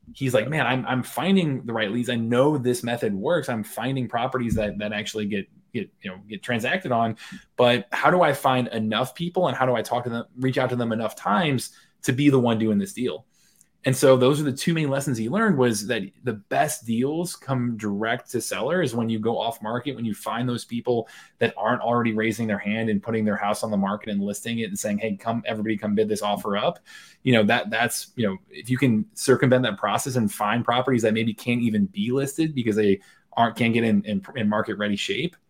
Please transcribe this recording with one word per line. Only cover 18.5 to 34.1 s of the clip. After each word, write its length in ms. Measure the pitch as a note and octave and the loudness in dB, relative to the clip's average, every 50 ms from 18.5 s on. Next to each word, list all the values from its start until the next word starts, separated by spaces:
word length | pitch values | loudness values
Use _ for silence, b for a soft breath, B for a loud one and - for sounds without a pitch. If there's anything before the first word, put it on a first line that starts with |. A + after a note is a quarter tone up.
| G2 F#2+ A2 - E3+ F#3 | -4 -4 -2 -2 0 0
is 140 | E3+ C3 A2+ | -2 0 -2
when 120 | A#2+ A2+ A2+ | -2 -2 -2
you 120 | A2+ A2 | -2 -2
go 180 | G#2+ A2+ A#2 G#2+ | -2 -2 -2 -2
off 240 | G#2+ A#2 A2+ - | -2 -4 -6 -6
market, 320 | A2 G#2+ A#2 B2 - D3 B2+ | -6 -6 -6 -4 -4 -6 -6
when 100 | A2+ A#2+ | -4 -4
you 80 | A2+ | -6
find 360 | G2+ - - - G#2+ A#2 B2 B2+ | -6 -4 -6 -6 -4 -2 -2 -2
those 160 | A#2+ A2+ - | -4 -4 -6
people 440 | - A#2 A#2+ - B2 B2 A#2 A2 B B B B B B B | -8 -8 -6 0 0 0 0 0 B B B B B B B
that 160 | A#2 A2+ - | -2 -2 0
aren't 260 | - G2+ A2 B2 - | -2 0 0 0 0
already 300 | - A2+ A#2+ C3 A#2+ A#2 | 0 0 2 2 2 2
raising 360 | A2 G#2+ A2 A2+ G#2+ A2+ A#2 A2 | 0 0 0 0 0 -2 -2 -2
their 100 | G#2 G2 | -2 -2
hand 320 | - G#2 G#2+ A2+ A2+ A2+ | -2 -2 -2 -2 0 0
and 100 | G#2+ G2 | 0 0
putting 240 | - A#2 A2+ A2+ G#2+ | 0 -2 -2 0 0
their 120 | G#2+ G2+ | 0 0
house 260 | G2 G2+ G#2 G#2+ - | 0 0 -2 -2 -2
on 80 | - A2 | -2 -2
the 60 | A2 | 0
market 340 | G2+ G2 F#2+ G2+ G#2 - A2 | 0 0 0 -2 -4 -4 -4
and 100 | G#2 G2+ | -4 -2
listing 380 | G2 G2+ G2+ - - A#2 A#2 A#2 | -2 -4 -6 -6 -6 -6 -4 -4
it 60 | A2+ | -4
and 120 | G#2 G2 | -6 -6
saying, 220 | G2+ - G#2+ G#2 G#2 | -6 -4 -2 -2 -2
"Hey, 160 | A2+ A2 G2+ | -2 -4 -4
come, 300 | G2 - A#2 A#2 A#2+ A2 | -4 -4 -4 -4 -4 -4
everybody 300 | - A2+ G#2+ G#2+ A2+ A2 | -4 -4 -4 -2 -2 -2
come 180 | G#2 A2 G#2+ G2+ | -2 -2 -2 0
bid 140 | G#2 A2 G#2+ | 2 2 0
this 120 | G#2+ G2 | 0 -2
offer 360 | G2+ G#2 G2+ G2 - G#2+ G2+ | 0 -2 -2 -2 -2 -2 -2
up." 240 | G2+ A#2+ D#3+ - - B B B B B B B B | 0 0 -2 -2 -4 B B B B B B B B
You 120 | _ C3 B2 | _ 4 4
know, 100 | A2+ G#2+ | 6 6
that, 260 | G#2 A#2+ A#2+ - G#2 | 4 4 2 2 -2
that's, 380 | A2+ A2 A#2+ A#2+ - - - - _ | 0 0 0 0 -2 -6 -10 -10 _
you 100 | - A2+ | -2 -2
know, 120 | G2+ F#2+ F#2 _ _ | -2 -2 -6 _ _
if 180 | - D2 - A2+ | -18 -16 -4 -4
you 80 | B2+ | 0
can 300 | B2+ C#3+ B2+ A2+ G#2+ G#2+ - _ | 2 4 4 4 2 0 -2 _
circumvent 480 | - - - B2+ A#2+ - B2+ B2 B2+ | -6 4 4 4 6 6 4 4 4
that 160 | B2+ A2+ G2+ - | 2 0 -2 -2
process 380 | - G#2 G#2 A#2 - C#3 B2 | -2 0 0 0 -2 0 0
and 160 | B2+ A2 G2+ | 0 0 0
find 320 | - - G#2+ G#2 A2 A#2+ A#2 | 0 -2 -2 0 0 0 2
properties 380 | - A#2+ B2+ B2+ - C3 A#2 | 2 2 2 2 2 2 4
that 120 | G#2+ A2 G#2+ | 4 4 2
maybe 180 | A2+ A2+ A2+ | 2 0 -2
can't 300 | G#2+ - - B2 A#2+ A#2+ | -4 -4 -2 -2 0 0
even 240 | A#2+ A2+ G#2+ G#2+ G2+ | 0 0 2 2 0
be 240 | F#2+ - G2+ G#2 A#2 | 0 0 -4 -2 0
listed 460 | B2 C#3 C#3 C3+ - - E3 D#3+ D3 | 0 0 -2 -2 -2 -2 -2 -2 -2
because 180 | C3 A2+ A#2 G#2 | -2 0 0 2
they 240 | G#2+ G#2+ G2+ G2 F#2+ b b b b b b - | 4 4 4 4 2 b b b b b b 0
aren't, 200 | - A#2 A2+ A2 | 2 2 2 2
can't 180 | - B2 A2+ | 0 0 2
get 120 | A2+ A#2 A2+ | 2 2 2
in, 180 | A2+ G#2+ G2+ G2+ | 4 2 2 2
in, 160 | G#2+ | 0